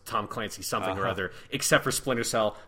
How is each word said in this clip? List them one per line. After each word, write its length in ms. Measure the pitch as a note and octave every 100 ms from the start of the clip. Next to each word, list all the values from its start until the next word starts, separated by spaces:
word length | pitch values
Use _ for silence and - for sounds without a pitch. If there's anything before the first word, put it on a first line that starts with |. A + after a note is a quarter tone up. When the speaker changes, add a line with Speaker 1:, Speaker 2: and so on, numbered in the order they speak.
| -
Speaker 1:
Tom 220 | A#2 G2+
Clancy 340 | - G#2+ -
something 340 | F#2+ A2+ F#2+ F#2+
or 40 |
Speaker 2:
Uh-huh. 100 | G2
Speaker 1:
other, 200 | F#2 F#2 - -
except 320 | C3+ - D3
for 80 | C3+
Splinter 320 | - - A#2+
Cell, 320 | A#2 A#2+ G#2+ -